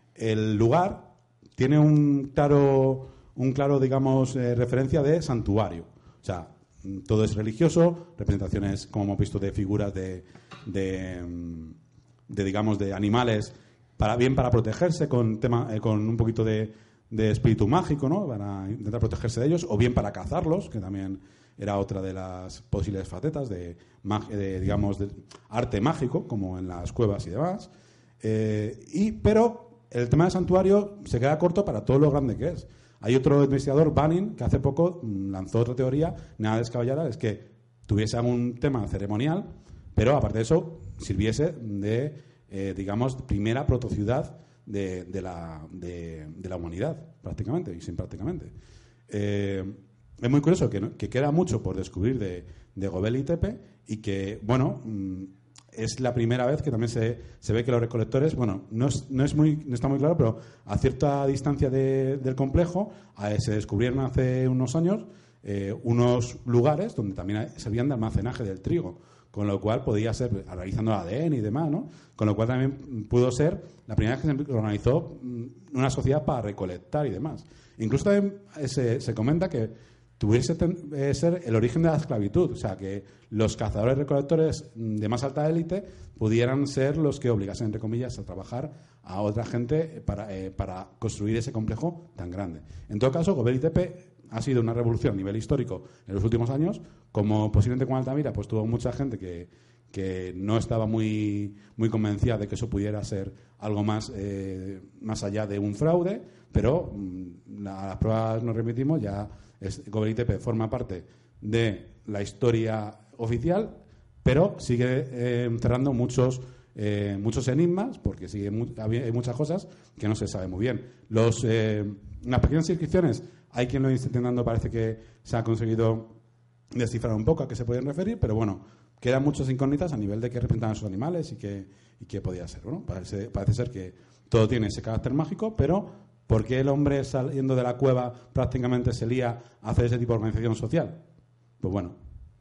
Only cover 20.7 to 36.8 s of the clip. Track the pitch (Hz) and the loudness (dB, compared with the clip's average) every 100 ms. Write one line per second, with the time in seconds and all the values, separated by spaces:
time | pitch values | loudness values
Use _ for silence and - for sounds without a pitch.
20.7 | 110 92 98 95 98 - _ _ - 101 | -8 -6 -6 -6 -8 -14 _ _ -6 -2
21.7 | 101 98 95 95 92 92 92 92 - - | 0 0 -2 -6 -8 -10 -10 -14 -16 -6
22.7 | 101 95 95 92 90 143 147 127 90 87 | -2 -2 -4 -6 -6 -4 -4 -6 -8 -10
23.7 | 85 - _ 98 107 110 104 98 92 95 | -14 -20 _ -2 -2 -2 -4 -4 -2 0
24.7 | 101 101 98 101 - - - _ 113 120 | 0 0 -2 -4 -8 -18 -20 _ -4 -2
25.7 | 101 127 160 127 120 - 110 95 92 92 | 2 2 0 -2 -2 -4 -4 -4 -6 -8
26.7 | 87 85 - 110 101 82 98 170 202 - | -8 -6 0 0 0 -4 -2 -2 -4 -10
27.7 | - - _ _ _ 110 110 110 107 107 | -20 -20 _ _ _ -2 0 0 0 -2
28.7 | - - 190 220 220 208 214 233 - - | -8 -6 0 0 2 4 6 6 2 -12
29.7 | - _ 120 120 143 180 185 175 180 190 | -20 _ -2 4 6 6 4 4 4 6
30.7 | 202 202 - - 120 131 151 175 175 202 | 6 4 -6 -4 2 2 4 4 2 0
31.7 | 110 - 131 147 139 135 107 160 170 - | 0 4 6 6 4 0 0 -4 -4 -10
32.7 | - - _ 107 131 131 143 139 135 139 | -20 -20 _ 2 4 6 6 6 4 2
33.7 | 139 160 135 156 170 214 190 117 139 135 | 4 6 6 4 2 0 -2 0 2 2
34.7 | 135 170 170 113 98 98 95 95 113 117 | 4 2 0 -6 -4 -4 -6 0 2 2
35.7 | 123 127 139 165 185 - - 107 110 117 | 2 0 2 0 -4 -12 -4 0 0 0
36.7 | 123 | -2